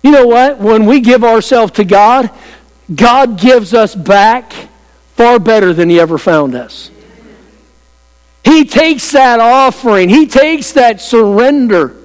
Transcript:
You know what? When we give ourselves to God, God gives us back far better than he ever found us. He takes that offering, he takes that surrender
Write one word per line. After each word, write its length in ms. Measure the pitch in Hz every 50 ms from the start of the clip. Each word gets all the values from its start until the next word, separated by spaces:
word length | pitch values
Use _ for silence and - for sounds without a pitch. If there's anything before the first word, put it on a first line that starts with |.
You 80 | - 277
know 160 | 302 277 247
what? 320 | 240 233 240 254 277 285 233
When 280 | 202 208 226 220 220
we 140 | 208 262 294
give 240 | 240 220 247 247 233
ourselves 480 | 233 226 220 - - 269 240 226 190
to 120 | - - 208
God, 460 | 175 202 196 208 220 240 269 247 214 - - - - - _ _ _ _ _ _ - 165
God 460 | 143 220 240 240 262 277 254 220 170
gives 320 | 185 254 254 240 208 170
us 220 | 208 233 220 208 -
back 580 | 196 156 165 196 202 196 220 226 254 240 - - - - - _ _ _ _ _ _ _ _ _
far 220 | - 233 233 247 233
better 340 | 175 220 226 220 196 185
than 160 | 175 160 175 170
he 100 | 175 170
ever 200 | 165 160 165 151
found 360 | - 190 170 156 147 135 123
us. 360 | 123 120 113 - - - - - - - _ _ _ _ - - _ _ _ _ _ _ _ _ _ _ _ _ _ _ _ _ _ _ _ _ _ _
He 220 | - 311 320 294
takes 460 | - - - 320 320 320 240 - -
that 280 | 277 277 262 247 240 226
offering, 720 | 226 233 247 269 269 262 - - - 240 208 196 185 180
he 160 | 208 302 311
takes 460 | 247 - 262 285 311 330 302 240 -
that 280 | - 285 247 233 220 190
surrender 960 | - - 240 233 220 202 202 202 240 269 294 285 254 233 202 175 151 127 - - -